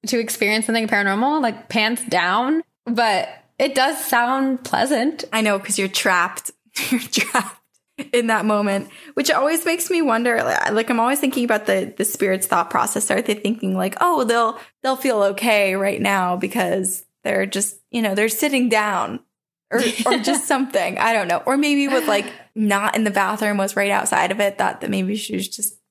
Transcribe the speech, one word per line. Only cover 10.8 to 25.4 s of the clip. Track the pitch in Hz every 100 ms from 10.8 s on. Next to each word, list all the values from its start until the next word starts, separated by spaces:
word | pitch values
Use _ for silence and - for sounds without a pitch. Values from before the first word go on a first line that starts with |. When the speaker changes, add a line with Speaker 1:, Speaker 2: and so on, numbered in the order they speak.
| 226
Speaker 2:
I'm | 233
always | 233 277
thinking | 262 262
about | 240 214 208
the, | 190 190 -
the |
spirit's | - - 196 190 -
thought | 180 170
process. | - 208 208 -
Are | 190
they | 220
thinking, | 208 202 220 190 190
like, | 185 -
"Oh, | 359 320
they'll, | 233 233 226 226 - _
they'll | 262 262
feel | 262 220
okay | 202 196 233 214 196 190
right | 196 -
now | 202 196 180 180
because | 185 226 180 180 185 - - _
they're | - 196
just, | 196 196 202 - _
you | 240
know, | 220
they're | 196 220
sitting | 220 294 269 247
down," | 214 208 185 110 240 _ _ _ _ _
or, | 233 156
Speaker 1:
<laughs> | - 233
Speaker 2:
or | 240
just | 208 294 -
something? | 269 262 196 175 185
I | 220
don't | 226 180
know. | 170
Or | - 277
maybe | 294 285 277
with, | 262 -
like, | 208 208 - -
not | 220 214 196 214 214
in |
the | 214
bathroom, | 202 190 208 214 202
was | 196 -
right | 202
outside | 202 - - 180
of | 202
it, | 202 196
thought | 190 -
that | -
maybe | 196 190 208
she | 208
was | 202